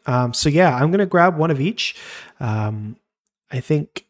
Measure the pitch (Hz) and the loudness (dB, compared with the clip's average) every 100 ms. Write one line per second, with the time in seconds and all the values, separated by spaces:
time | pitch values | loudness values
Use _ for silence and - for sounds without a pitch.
0 | - 123 123 117 156 151 180 123 151 196 | -2 0 0 0 0 4 4 4 2 2
1 | 196 175 180 156 165 143 156 226 - - | 2 2 2 2 0 0 -2 -4 -8 -8
2 | - - - - 123 107 107 107 107 113 | -18 -20 -20 -8 -4 -2 -2 -6 -10 -12
3 | _ _ _ _ - 127 - 151 - - | _ _ _ _ -10 -10 -2 -2 -2 -12
4 | _ | _